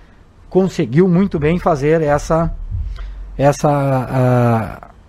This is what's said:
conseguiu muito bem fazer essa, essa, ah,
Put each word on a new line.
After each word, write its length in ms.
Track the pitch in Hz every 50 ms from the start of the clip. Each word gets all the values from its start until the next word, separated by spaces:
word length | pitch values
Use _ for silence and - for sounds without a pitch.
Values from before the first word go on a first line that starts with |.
| - - - - - - - - - -
conseguiu 600 | - 180 190 175 - - 160 110 120 156 190 190
muito 300 | 170 170 202 196 - 165
bem 200 | 143 151 170 175
fazer 420 | - 190 165 135 139 151 160 165
essa, 540 | 156 147 147 147 - - 165 165 165 165 - - - - - - - - - - - - - - - - -
essa, 320 | - 131 143 143 - - 151
ah, 1200 | 143 143 139 139 135 131 123 - 131 131 127 127 123 123 120 120 117 110 107 - - - - - - - -